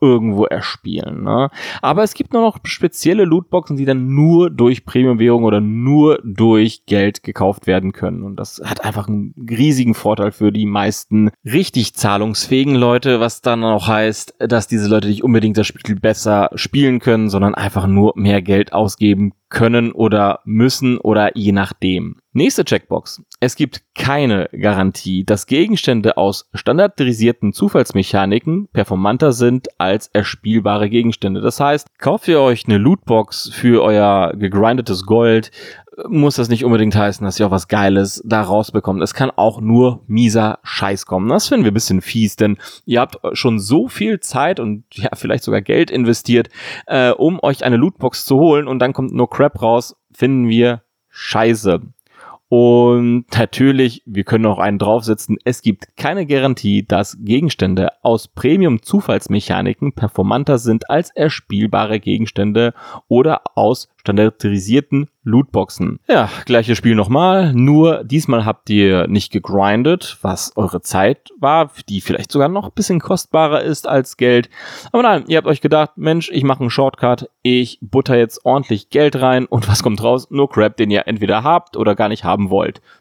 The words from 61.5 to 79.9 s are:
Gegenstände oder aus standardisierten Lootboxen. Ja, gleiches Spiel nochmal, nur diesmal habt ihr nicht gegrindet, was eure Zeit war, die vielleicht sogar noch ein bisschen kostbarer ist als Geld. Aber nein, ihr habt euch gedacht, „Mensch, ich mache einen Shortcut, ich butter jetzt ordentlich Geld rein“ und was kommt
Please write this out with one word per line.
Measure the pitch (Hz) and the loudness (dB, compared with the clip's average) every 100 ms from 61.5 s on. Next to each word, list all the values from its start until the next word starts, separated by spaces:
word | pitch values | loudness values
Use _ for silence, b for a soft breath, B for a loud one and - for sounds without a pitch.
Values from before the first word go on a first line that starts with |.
| 101 107 - 107 113 | -4 -2 -2 -2 -4
Gegenstände | 104 104 110 - 104 107 117 B B B - | -2 -4 -4 -4 -2 0 0 B B B 0
oder | 120 156 151 - - | 2 2 0 -4 -2
aus | 104 127 - _ | 0 0 -6 _
standardisierten | - 101 110 - 104 101 98 131 139 139 147 _ | -2 2 2 0 -2 -2 0 0 0 -4 -4 _
Lootboxen. | 117 117 139 107 95 - 180 - - | 0 0 2 -2 -4 -4 -6 -6 0
Ja, | 196 110 - - | 0 0 -6 0
gleiches | 120 113 113 | 0 2 0
Spiel | 117 110 | 2 2
nochmal, | 101 135 185 190 170 | 2 2 2 2 2
nur | 123 131 151 165 156 | 2 4 6 4 2
diesmal | 110 147 156 120 107 | -2 -4 0 0 0
habt | - - | -4 0
ihr | 104 98 92 85 | 2 4 4 2
nicht | 101 - | -2 -2
gegrindet, | 101 - 98 98 110 139 180 - - | -6 -4 0 2 2 0 0 -4 -10
was | 98 92 - - | -8 -8 -8 -4
eure | 101 90 | -4 -4
Zeit | - 95 101 139 - 311 | -4 0 0 0 -6 -4
war, | 139 160 147 - - | 0 2 0 -6 -10
die | 101 | -8
vielleicht | - - - | -4 -6 -4
sogar | 143 139 | 0 0
noch | 196 - | -2 -8
ein | |
bisschen | - 202 175 | -6 -2 -2
kostbarer | - 190 - 160 156 151 | -2 -6 -2 0 2 0
ist | - 147 - | -2 -6 -2
als | 139 127 - | -2 -2 -2
Geld. | 123 123 - B B B B | 2 2 0 B B B B
Aber | 226 | 0
nein, | 247 175 - | 2 2 0
ihr | 160 | -2
habt | 151 | 0
euch | 147 | -4
gedacht, | 143 156 151 - | 0 0 0 -4
„Mensch, | 156 165 160 | -2 -2 -2
ich | 151 | -2
mache | 135 131 | -2 0
einen | 123 | -2
Shortcut, | 131 135 - 123 120 123 _ | 0 -2 0 -2 -2 -4 _
ich | 123 123 120 - | 0 0 0 -8
butter | 110 131 135 123 | -4 -2 2 2
jetzt | 113 - | 2 -2
ordentlich | 127 135 131 104 - | 0 0 0 -6 -2
Geld | 139 147 131 | 2 2 2
rein“ | 127 127 127 | 0 0 0
und | 113 104 | -4 0
was | 104 | 0
kommt | 123 | 0